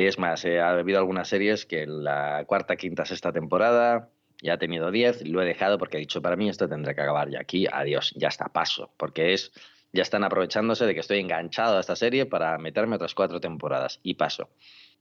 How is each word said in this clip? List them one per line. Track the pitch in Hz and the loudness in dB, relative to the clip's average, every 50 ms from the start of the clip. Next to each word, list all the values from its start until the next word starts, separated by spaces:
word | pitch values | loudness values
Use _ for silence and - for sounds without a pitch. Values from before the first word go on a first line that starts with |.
| 92 | 4
Es | 98 95 - | 4 2 2
más, | 92 85 82 80 - | 0 0 0 0 0
eh, | 87 85 87 | 0 2 4
ha | 85 87 | 4 4
habido | 90 87 87 90 98 98 | 4 2 2 2 4 2
algunas | 95 92 92 92 85 - | 2 2 0 -2 -2 0
series | - 98 101 104 107 104 - | 0 2 4 2 2 0 -2
que | - - 80 78 | -4 -4 -4 -4
en | 73 76 78 73 | -4 -6 -4 -2
la | 73 71 71 73 73 73 73 76 | -2 0 0 0 -2 -2 -2 -2
cuarta, | - 101 98 - - 90 | 0 0 0 0 0 -4
quinta, | - - 90 82 - - | -4 -4 -6 -4 -4 -4
sexta | - 92 87 - 90 82 | -4 -6 -6 -4 -4 -2
temporada | 85 80 78 87 90 104 117 120 120 120 120 117 117 117 - _ _ _ _ _ _ | -2 -2 0 2 2 4 4 6 6 4 4 2 0 -2 -6 _ _ _ _ _ _
ya | - 78 85 | -4 -2 -2
ha | 82 | -2
tenido | 85 82 85 82 80 87 95 | -2 -2 -2 -2 -2 0 2
diez, | 113 120 120 120 120 78 76 | 4 4 4 2 0 -2 -2
lo | 82 90 92 | 0 0 2
he | |
dejado | 87 82 - 98 98 104 | 0 0 0 2 2 2
porque | 95 90 - - 78 | 2 0 -4 -6 -6
he | |
dicho, | 76 - - 87 78 | -6 -4 -6 -2 0
"Para | 90 87 | 0 0
mí | 90 107 104 | 2 0 -2
esto | 90 - 98 82 | 0 0 -2 -2
tendrá | 78 76 76 73 71 | -2 -4 -4 -4 -4
que | 71 73 | -2 0
acabar | 71 73 73 71 71 | 0 0 0 0 -2
ya | 69 64 | -4 -8
aquí, | - - - 90 95 - | -8 -2 0 0 0 0
adiós, | - 69 71 73 73 69 - - - | 0 -2 -2 0 0 0 0 -2 -4
ya | 73 76 71 | 0 -2 -2
está, | - - - - | -2 -2 -6 -4
paso". | - 85 82 - - - - - _ | -2 -2 0 0 -2 -6 -8 -12 _
Porque | - - 76 - 80 80 85 95 | -6 -6 -6 -2 0 2 2 2
es, | 95 - - _ - - - - _ _ _ - | 0 -2 -6 _ -20 -20 -20 -20 _ _ _ 0
ya | 90 90 | 0 0
están | - - 104 104 | 2 2 0 0
aprovechándose | 95 101 95 92 82 - 107 107 113 113 104 120 | 2 2 2 0 0 0 0 0 0 0 2 2
de | 107 92 | 0 0
que | 80 | 0
estoy | 82 - 101 101 | -2 0 0 0
enganchado | 95 90 87 82 85 82 - - 113 117 107 | 0 0 -2 -2 -4 -4 -2 0 2 2 4
a | 95 | 2
esta | 90 - 90 | 2 0 -2
serie | - 117 120 120 135 135 | 0 0 0 2 2 0
para | 110 - 87 82 80 82 | 0 0 0 0 0 -2
meterme | 78 80 80 73 104 110 113 113 | -2 -4 -4 -2 0 0 0 0
otras | 98 85 80 - | -2 -2 -4 -2
cuatro | - 95 87 85 87 | 0 0 0 0 -4
temporadas | - 85 82 73 73 71 67 67 65 64 - - - | -6 -6 -6 -6 -4 -2 -2 -2 -2 -4 -6 -8 -6
y | 92 - | -6 -2
paso. | - 78 73 - - - - _ _ _ - - - - - _ _ | 0 0 -2 -2 -4 -10 -12 _ _ _ -20 -20 -20 -20 -20 _ _